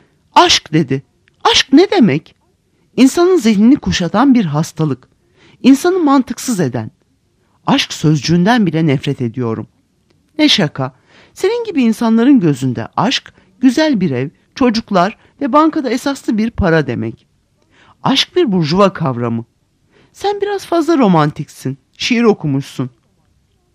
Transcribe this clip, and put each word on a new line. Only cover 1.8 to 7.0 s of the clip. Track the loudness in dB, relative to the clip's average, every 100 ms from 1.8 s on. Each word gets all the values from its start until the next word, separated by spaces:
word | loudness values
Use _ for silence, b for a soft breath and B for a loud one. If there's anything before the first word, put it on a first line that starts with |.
| 4
demek?" | 2 2 0 -6 _ _ _ _ _ _ 2
"İnsanın | 2 4 2 2
zihnini | 2 4 4 2
kuşatan | 0 -4 -2 0 2
bir | 2
hastalık. | 2 -2 -4 -4 -4 -4 _ b b b b b
İnsanı | 4 4 2 0
mantıksız | 2 2 0 -6 -6 -2
eden." | -2 -4 -10 _